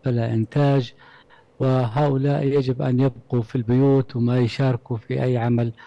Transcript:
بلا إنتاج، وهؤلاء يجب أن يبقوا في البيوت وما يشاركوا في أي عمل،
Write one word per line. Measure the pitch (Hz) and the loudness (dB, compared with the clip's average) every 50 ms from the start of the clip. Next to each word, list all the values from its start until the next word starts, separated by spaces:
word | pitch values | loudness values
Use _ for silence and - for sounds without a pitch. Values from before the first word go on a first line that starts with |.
| - | -4
بلا | 135 120 117 117 117 113 | -2 -2 -2 -2 0 -2
إنتاج، | 113 110 - - 147 143 143 139 139 120 - - - - - - - _ _ - - _ _ _ - | -2 -2 -2 0 0 2 2 2 0 0 -4 -10 -20 -20 -20 -20 -20 _ _ -20 -20 _ _ _ -4
وهؤلاء | 131 131 131 131 123 110 107 143 151 143 135 135 135 143 143 - 139 | 0 0 2 0 0 0 0 0 0 2 0 0 0 0 0 0 0
يجب | 135 139 143 131 127 127 123 | 0 0 0 0 0 -2 -2
أن | 143 131 127 127 | -2 0 2 2
يبقوا | 135 135 - - - - 127 120 | 2 0 -2 -4 -8 -4 -2 -2
في | 110 - - | -2 -2 -4
البيوت | 131 113 107 123 127 139 139 135 135 131 - - | -4 0 2 2 4 4 4 4 2 0 -2 -4
وما | 120 120 120 123 127 | -2 0 0 2 2
يشاركوا | 123 110 - - 135 131 127 117 - - 123 | 0 0 0 0 0 0 0 -2 -4 -8 -10
في | 107 - - 131 135 131 | -8 -6 -6 -4 -2 0
أي | 127 127 | 0 0
عمل، | 120 113 120 120 117 120 117 113 - - | 0 0 0 0 0 0 -2 -6 -10 -18